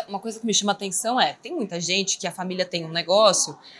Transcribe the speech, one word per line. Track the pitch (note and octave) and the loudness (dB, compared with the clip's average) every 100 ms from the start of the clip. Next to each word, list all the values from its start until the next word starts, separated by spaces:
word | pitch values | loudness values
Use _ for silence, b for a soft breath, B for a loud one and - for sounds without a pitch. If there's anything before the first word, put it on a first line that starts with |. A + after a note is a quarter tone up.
| G#3+ | -4
uma | G3 | -6
coisa | A3+ A3 | -8 -4
que | A3+ | 0
me | |
chama | G3 G3+ | 0 2
atenção | G3 G3 - A3+ B3+ | -2 -2 -4 0 2
é: | D#3 - | 2 0
tem | A#3+ | -8
muita | E4+ G3+ E3+ | -6 -4 -4
gente | E3 F#3+ F#3+ - | -2 0 0 -4
que | F3 | -6
a | |
família | E3+ F3+ F3+ | -6 -4 -4
tem | F3+ E3+ | -4 -4
um | D#3+ | -4
negócio, | E3 E3+ G3+ G#3+ - D#3+ - B | -4 2 6 6 4 0 -6 B